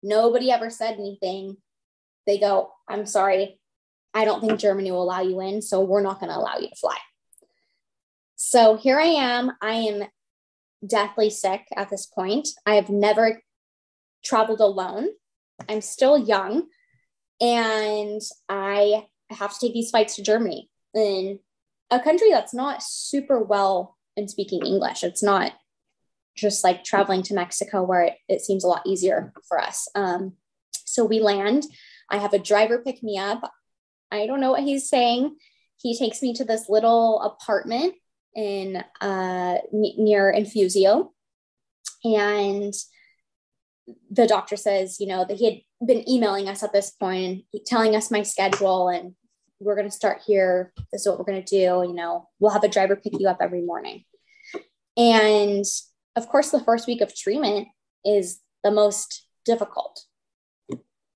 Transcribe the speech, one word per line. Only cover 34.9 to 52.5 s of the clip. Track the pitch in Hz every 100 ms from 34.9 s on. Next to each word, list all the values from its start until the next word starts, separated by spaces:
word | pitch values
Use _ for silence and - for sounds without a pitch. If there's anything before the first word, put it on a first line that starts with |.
| 269 240 240 277 - _ _ _ _
He | 240 233
takes | 247 -
me | 262
to | 233
this | 247 220 220
little | 220 226 233 226 220
apartment | - - - 202 - 233 339 370 _ _ _ 220
in, | 208 202 190 190 - -
uh, | 196 190 185 185 180 180 -
n-, | 214 214 -
near | 214 208 196 214
Infusio. | 208 220 185 196 190 233 381 _ _ _ _ _ _ _ - -
And | 233 214 202 208 202 202 202 202 - _ _ _ _ _ _ _ _ _ - - _
the | 208 233
doctor | 208 - 202
says, | 214 196 190 -
you | 196
know, | 185 185
that | 202
he | 226
had | - _ _ 240
been | 240 -
emailing | 254 220 196 196
us | 202
at | 208
this | 202 196
point | _ 190 185 185 190 -
and | - -
telling | 240 220 214
us | 220
my | 214
schedule | 202 - 196 196 196 185 180
and, | 175 180 185 _ _ _ _
"We're | 202 202
gonna | 202
start | - 208 - -
here. | 202 185 180 185 - -
This | 202
is | 202
what | 180
we're | 180
gonna | 196
do. | 190 196 185 180 180
You |
know, | 175 170 170 - _
we'll | 208